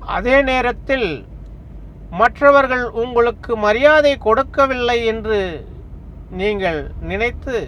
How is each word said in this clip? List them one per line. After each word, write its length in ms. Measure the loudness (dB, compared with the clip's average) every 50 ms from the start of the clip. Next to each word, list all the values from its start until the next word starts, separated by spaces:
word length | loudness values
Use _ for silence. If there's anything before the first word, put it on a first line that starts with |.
| -8
அதே 300 | -6 -6 -2 0 4 4 4 4
நேரத்தில் 680 | 4 2 0 0 -2 -2 -4 -2 -2 -2 0 0 -2 -4 -6 -10 -14 -18 -18 -16 -16 -18 -18 -18 -18 -18 -18 -18 -18 -18 -18 -16 -12
மற்றவர்கள் 760 | 0 2 2 2 2 4 4 6 6 6 4 4 0 -2 -2 -4 -4 -4 -4
உங்களுக்கு 500 | -2 2 2 2 2 0 -4 -6 -6 -4
மரியாதை 560 | 0 2 2 2 6 6 6 6 6 6 4 2 2
கொடுக்கவில்லை 800 | 2 2 2 2 2 -2 2 2 2 2 2 0 0 0 0 2 0
என்று 340 | 0 -2 -2 -2 -2 -2 -2 -2 -2 -6 -10 -12 -14 -16 -18 -18 -16 -18 -16 -16 -16 -16 -18 -16 -14
நீங்கள் 500 | -8 -4 -2 -2 -2 0 -2 -2 -2 -2 -6 -6 -10 -10
நினைத்து 560 | -8 -6 -4 -2 -2 -2 -4 -6 -8 -6 -6 -6 -6